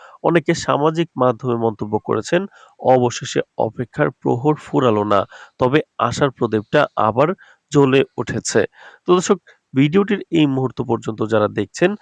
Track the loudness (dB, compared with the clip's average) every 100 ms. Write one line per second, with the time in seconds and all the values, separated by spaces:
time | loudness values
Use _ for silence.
0 | -20 -6 0 0 0 -4 -2 0 0 -2
1 | -6 0 0 0 -4 -2 -2 -4 -6 -6
2 | -2 -4 -2 -2 -2 _ -20 _ 2 4
3 | 2 -2 -6 -6 -6 -4 -6 -4 -10 -2
4 | -4 -2 -4 -2 0 -2 -2 0 2 2
5 | 2 0 0 -8 -16 -2 0 0 -2 -4
6 | -4 0 -2 -2 -2 -2 -2 0 0 0
7 | 0 2 0 -2 -12 _ -2 2 4 4
8 | 0 -4 -6 -6 -2 0 -2 _ -20 -12
9 | 0 0 2 -2 _ _ _ 0 2 2
10 | 0 -2 -2 0 2 0 -4 -4 -4 -4
11 | -4 -6 0 0 0 -2 -6 0 -2 -2